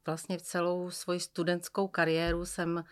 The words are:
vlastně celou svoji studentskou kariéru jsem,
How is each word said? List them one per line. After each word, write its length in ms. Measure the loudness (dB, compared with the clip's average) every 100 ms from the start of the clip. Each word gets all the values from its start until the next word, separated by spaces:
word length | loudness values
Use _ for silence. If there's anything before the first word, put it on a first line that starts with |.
| -4
vlastně 320 | -4 -4 -6
celou 500 | -2 0 2 0 -2
svoji 300 | -6 -2 -2
studentskou 680 | -2 -2 2 2 0 -2 0
kariéru 560 | 2 4 4 2 0 -2
jsem, 380 | -2 -2 -2 -4